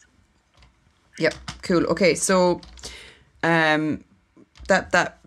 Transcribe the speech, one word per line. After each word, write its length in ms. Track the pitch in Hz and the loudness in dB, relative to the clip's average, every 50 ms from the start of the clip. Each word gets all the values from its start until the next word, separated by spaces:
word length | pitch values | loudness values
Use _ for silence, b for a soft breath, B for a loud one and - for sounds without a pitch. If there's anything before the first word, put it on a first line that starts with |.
| _ _ _ _ _ _ _ _ _ _ _ _ - _ _ _ _ _ _ _ _ _ _ - | _ _ _ _ _ _ _ _ _ _ _ _ -20 _ _ _ _ _ _ _ _ _ _ -2
Yep. 160 | 160 151 - - - - - - | -2 -2 -2 -4 -10 -16 -16 -10
Cool. 240 | - - 185 165 - | -4 -2 0 0 0
Okay. 280 | - 175 - 202 170 139 | 0 0 2 2 2 2
So, 460 | - - - 190 143 - 180 175 - - - - B B B B B B B B B B B B _ | 0 0 0 2 2 2 2 0 -2 -6 -14 -20 B B B B B B B B B B B B _
um, 640 | - 165 165 165 160 156 151 151 156 151 139 - - _ _ _ _ _ _ _ _ _ _ - - - | 0 2 2 4 4 4 2 2 0 -2 -4 -6 -10 _ _ _ _ _ _ _ _ _ _ -10 -2 0
that, 240 | 196 185 - - | 0 0 0 0
that 280 | - 180 156 - - _ - | 0 0 0 -2 -6 _ -20